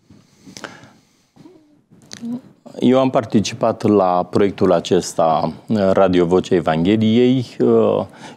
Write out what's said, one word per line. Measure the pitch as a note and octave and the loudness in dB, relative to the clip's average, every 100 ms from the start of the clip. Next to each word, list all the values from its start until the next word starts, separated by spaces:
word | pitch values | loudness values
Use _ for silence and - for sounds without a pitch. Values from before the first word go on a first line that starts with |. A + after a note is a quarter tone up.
| _ - _ _ - - - - - _ _ _ _ _ D#4+ F4 _ _ _ _ - - A#3 B3 - _ - - | _ -20 _ _ -20 -20 -20 -20 -20 _ _ _ _ _ -20 -20 _ _ _ _ -20 -16 -12 -14 -16 _ -20 -4
Eu | B2 C3 | 0 2
am | C3 | 2
participat | C3+ A2 A#2 F#2+ - A#2 G#2 | -2 -2 -2 -2 -4 -4 -2
la | G#2+ G#2 F#2 F2+ F2 | 2 2 2 0 -2
proiectul | A2+ G2+ F#2+ F#2+ | 0 -2 0 0
acesta, | E2+ - F#2 - - D#2+ D#2 D#2+ G#2+ - A2+ F#2+ | 0 0 -2 -2 -2 0 0 -4 -8 -6 -2 0
Radio | F#2+ F#2+ F2+ | 2 2 2
Vocea | E2+ F2+ - | 2 0 0
Evangheliei, | F2+ D#2+ D#2+ E2+ A2 A2 A2+ B2 C3 A#2+ - B2 A2+ G#2+ G2+ G2 - - | -2 0 -2 0 0 2 2 2 0 -4 -2 0 2 2 -2 -6 -12 -20